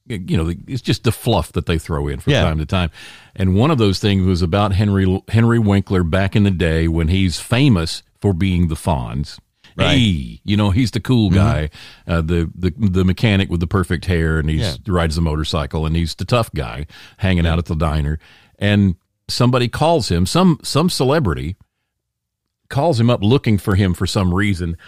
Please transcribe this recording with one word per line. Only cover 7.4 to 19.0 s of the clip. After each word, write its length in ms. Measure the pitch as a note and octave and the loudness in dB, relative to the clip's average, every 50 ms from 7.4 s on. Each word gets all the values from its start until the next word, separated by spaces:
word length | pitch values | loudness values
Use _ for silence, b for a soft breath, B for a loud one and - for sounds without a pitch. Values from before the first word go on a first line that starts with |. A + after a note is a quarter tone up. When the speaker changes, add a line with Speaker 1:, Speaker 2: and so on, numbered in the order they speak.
| - - A#2 A#2+ C#3+ D3 A2 E2+ D#2+ E2 - - - _ _ _ | -4 -2 0 2 4 4 4 2 0 -2 -6 -10 -14 _ _ _
Speaker 1:
for 140 | - G2+ F#2+ | -2 0 0
being 340 | D#2+ G2 F#2+ F2+ E2+ F2+ | 0 0 0 2 2 0
the 80 | D#2+ D2+ | 0 -2
Fonz. 600 | - - F#2+ D#2+ C2+ A#1+ A1+ A#1 C2+ D2 - - - _ _ b b b b b | -4 -2 -2 -2 -2 -4 -6 -6 -8 -8 -8 -12 -18 _ _ b b b b b
Speaker 2:
Right. 200 | - F#2+ F2 - | -2 0 2 2
Speaker 1:
Hey, 440 | C3 A#2+ G#2+ F2+ D2 B1+ A#1 A1 - - | 4 4 2 2 0 -4 -8 -12 -10 -4
you 140 | - G#2 | -2 0
know, 140 | G#2 G#2+ G2+ | 2 2 2
he's 200 | F#2 B2 C3 G#2+ | 2 0 0 -2
the 80 | - A#2 | -2 -4
cool 300 | - - C3 A#2 G#2+ F#2+ | -2 0 2 2 4 4
Speaker 2:
Mm-hmm. 80 | F2+ | 4
Speaker 1:
guy, 320 | G2 G2 A2+ D2 D2+ D#2 D2+ B B B B B B B | 4 2 2 2 0 -2 -6 B B B B B B B
uh, 140 | - F2 E2 | -2 -2 -2
the, 280 | D#2+ D#2+ F2 E2+ E2 E2 - | 0 0 0 0 -2 -2 -4
the, 200 | - F2+ F#2 - | -4 -4 -4 -2
the 280 | - A2+ G2 F2+ F#2+ F#2 | 0 -2 0 2 2 2
mechanic 440 | F#2 F2+ - - A2+ G2+ G2 G2 - | 0 0 0 0 2 2 0 0 -2
with 120 | F2 E2+ | -2 -2
the 60 | F2 | -2
perfect 380 | E2 - G2 F2 - F2+ D2+ - | 0 0 -2 0 -2 -4 -4 -2
hair, 320 | - F2+ E2 E2 D#2+ D#2+ | -2 0 0 0 0 0
and 120 | D#2+ C#2 D#2 | 0 0 0
he 80 | D#2 | 0
Speaker 2:
Yeah. 180 | G2+ A#2+ F#2 C#2+ - - | 0 -2 -2 -4 -6 -6
Speaker 1:
rides 300 | - F#2 F2 E2+ E2 D2 | -2 0 0 0 0 0
the 60 | E2+ | -2
motorcycle, 640 | E2+ D#2+ D2+ D2+ D#2 - - D#2+ D2 - - D#2+ D#2 | -2 -2 -2 -2 -4 -4 -4 -4 -4 -4 -4 -4 -2
and 100 | D#2+ D#2+ | -2 -2
he's 180 | E2+ E2 D#2 - | -2 -2 -4 -4
the 100 | - F#2 | -8 -4
tough 260 | - B2+ A#2+ A2 - - | -2 0 0 0 -2 -6
guy 340 | D2+ C2 - - C2 D#2 B B B B B B | -8 -8 -8 -10 -12 -12 B B B B B B
hanging 280 | B - F#2+ F#2 F2 E2 | B -2 0 2 2 2
out 80 | E2 E2 | 0 0
Speaker 2:
Yeah. 60 | E2+ | -2
Speaker 1:
at 60 | E2 | -2
the 80 | - E2+ | -4 -4
diner. 440 | D2+ E2 D#2 D2+ D#2 C#2+ D2 D#2 D#2 b b b b b b b _ | -2 -2 -2 -2 -2 -2 -2 -4 -6 b b b b b b b _
And 360 | - G2+ G#2 G#2 G2+ F#2+ F2 - | -2 0 2 2 2 2 0 -4